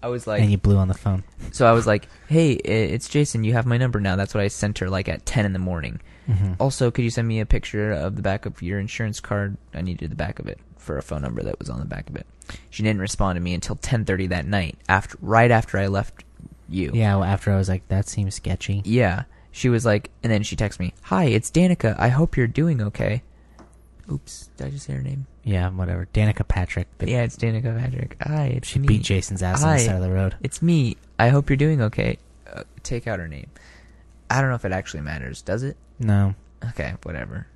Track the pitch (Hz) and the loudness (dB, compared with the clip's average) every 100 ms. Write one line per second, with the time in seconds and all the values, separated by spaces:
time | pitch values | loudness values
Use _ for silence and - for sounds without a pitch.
0 | 120 123 117 107 104 101 101 101 95 92 | -4 -6 -2 4 4 6 6 6 6 2
1 | - 95 92 - - - 120 117 113 104 | 0 0 -2 -12 -12 4 6 6 6 2
2 | - - - 156 160 127 - 110 101 98 | 0 -20 0 4 4 2 0 0 2 -2
3 | - 147 147 117 110 117 120 120 127 107 | -2 0 2 2 2 2 2 2 2 2
4 | 101 95 98 107 101 - 104 104 92 95 | 0 0 0 0 -2 0 -4 -2 -2 -2
5 | - 82 - - 104 92 92 87 69 57 | -2 -6 -2 0 0 0 -2 -4 -6 -10
6 | - - - 104 98 92 135 131 123 117 | -14 -16 -2 0 0 0 -2 2 0 0
7 | 120 113 113 110 107 110 - 107 107 92 | -2 -2 -2 -2 2 2 2 -4 -2 -2
8 | 80 98 98 98 - - 87 101 101 - | -4 -4 -4 -4 -6 -10 -6 -6 -6 -4
9 | 113 104 - 104 101 101 - - 90 90 | -6 -6 -6 -4 -2 -6 -12 -8 -6 -6
10 | 82 - 76 - - - - - - 71 | -8 -6 -6 -6 -10 -12 -16 -20 -8 -8
11 | - 76 69 57 50 - - 60 73 - | -6 -6 -6 -6 -6 -8 -8 -8 -8 -10
12 | - - - - - - - - 107 104 | -10 -14 -14 -20 -20 -20 -18 -4 -2 0
13 | 92 - 98 90 87 87 - - - 117 | -2 0 0 0 -2 -4 -6 -8 -2 -2
14 | 107 95 95 87 73 101 82 - - 95 | 0 -2 0 -2 -2 -2 -2 -8 -2 -2
15 | - - - 110 120 113 110 98 98 98 | -2 -10 2 4 6 4 2 -2 0 -2
16 | - - - - - - - 92 82 117 | -4 -8 -20 -20 -20 -20 -8 -4 -2 2
17 | 110 98 92 98 - 98 95 92 - 95 | 2 2 2 0 2 0 2 -2 -2 -2
18 | 101 - 98 - - - - 98 101 117 | -2 -2 -4 -4 -6 -6 -4 -4 0 2
19 | 110 90 - - - - 127 120 113 107 | 4 0 -6 -14 -20 -2 2 2 4 2
20 | - - 120 107 107 - 104 - 90 - | 0 -6 0 0 0 -2 -4 -2 -8 -8
21 | - 185 165 110 - 160 180 180 113 - | -2 2 4 2 2 2 4 4 2 2
22 | 110 127 165 - 120 117 165 139 104 - | 2 4 2 2 0 2 0 2 -2 -2
23 | 113 110 - - - - - - - - | -2 -2 -6 -20 -20 -20 -20 -20 -20 -20
24 | - 143 - - - - 135 143 - 135 | -10 -10 -10 -20 -20 -12 -10 -10 -8 -8
25 | 131 139 135 - - 95 90 92 90 87 | -6 -8 -10 -10 -2 0 0 -2 -4 -4
26 | 92 - 107 104 - - 90 - 90 - | -2 2 2 2 0 0 0 -4 -6 -6
27 | - 123 117 - 113 110 123 113 127 127 | -2 0 -2 -2 -2 -2 -2 -4 -4 -6
28 | 127 - - 151 139 123 - - 139 107 | -8 -8 -4 -2 0 -2 -2 0 4 4
29 | - 98 90 95 92 98 151 147 113 92 | 4 0 0 -4 -2 2 4 4 4 2
30 | 92 92 95 - 135 - 165 170 123 - | 2 2 0 -2 -8 -2 2 4 2 -2
31 | - - 117 139 139 139 147 156 107 - | -12 2 6 6 4 2 4 4 2 0
32 | - - - - - - - - - 120 | -2 -2 -8 -20 -20 -16 -16 -16 -8 -6
33 | 117 98 85 71 - - - - - - | -4 -8 -8 -12 -16 -20 -20 -20 -20 -20
34 | - - - 123 135 120 98 92 95 80 | -20 -20 -2 2 2 0 -2 -4 -4 -8
35 | 73 76 64 - - 101 135 - - - | -8 -8 -8 -12 -6 -4 -4 -8 -18 -4
36 | 113 101 98 98 - - 117 - 69 - | 2 4 4 0 -10 -14 -12 -8 -8 -8
37 | - 80 60 60 - | -10 -10 -10 -10 -14